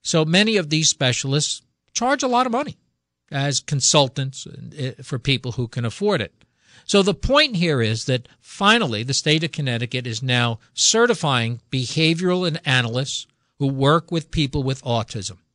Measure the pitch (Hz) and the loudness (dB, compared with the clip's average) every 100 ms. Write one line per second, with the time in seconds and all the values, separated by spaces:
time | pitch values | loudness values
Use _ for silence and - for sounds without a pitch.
0 | - 165 156 180 214 208 156 156 156 - | 0 0 4 4 4 2 0 0 0 0
1 | 131 120 139 143 - - _ _ _ - | 0 0 -2 -2 -2 -6 _ _ _ -4
2 | 240 277 269 240 254 233 294 - _ _ | -2 0 0 0 0 -2 -4 -10 _ _
3 | _ _ _ 143 139 135 - 143 - 156 | _ _ _ -4 -2 -4 -2 -2 4 4
4 | 135 - 135 - - - 120 - 127 - | 2 0 -8 -8 -16 -16 -16 -10 -10 -10
5 | 127 131 - 127 123 117 120 - 120 - | -8 -4 0 0 -2 -6 -6 -4 -6 -2
6 | 208 180 92 _ _ _ _ - - 202 | 0 0 -4 _ _ _ _ -20 0 2
7 | 190 185 - 277 302 196 175 139 110 113 | 2 0 2 4 4 2 0 2 0 -2
8 | - 127 - _ - - 202 233 170 107 | -2 -4 -4 _ -20 0 4 4 2 -2
9 | 123 135 151 156 165 - 135 117 120 127 | -2 -2 0 0 0 -4 -4 -2 -4 -6
10 | 123 110 127 123 120 113 _ - - 220 | -6 -6 0 2 2 -2 _ -2 2 4
11 | 240 185 156 123 117 120 _ 135 120 151 | 2 2 2 0 0 -4 _ -6 -4 0
12 | 160 165 180 180 180 160 147 127 120 120 | 2 2 0 0 -2 -4 0 2 2 -4
13 | 139 - - _ _ _ 139 135 135 160 | -4 -8 -12 _ _ _ -2 2 4 2
14 | 165 165 160 165 139 147 131 131 127 117 | 2 -6 -4 -2 -2 -2 -4 -4 -2 -2
15 | 113 113 92 90 _ | -2 -8 -10 -14 _